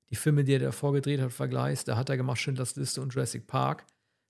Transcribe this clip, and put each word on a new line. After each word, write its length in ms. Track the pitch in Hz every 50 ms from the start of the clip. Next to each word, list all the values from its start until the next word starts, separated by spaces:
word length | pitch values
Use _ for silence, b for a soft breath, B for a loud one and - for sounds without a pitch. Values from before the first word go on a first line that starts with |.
| _ _
die 60 | 123
Filme, 280 | - - 156 147 143 139
die 100 | 131 139
er 40 | 131
davor 340 | 135 135 123 - 143 143
gedreht 280 | 139 139 139 143 143 135
hat, 120 | 131 123
vergleichst. 560 | 120 - 135 131 127 127 131 139 143 123 - -
Da 80 | 117
hat 140 | 113 135 -
er 60 | 135
gemacht 220 | 127 127 131 123 -
Schindlers 380 | - 147 135 127 127 - -
Liste 240 | 143 139 131 - 139
und 140 | 131 135 123
Jurassic 320 | 135 127 117 - 120 -
Park. 380 | - - 131 131 135 156 - - _ _ _ _ _ _ _ _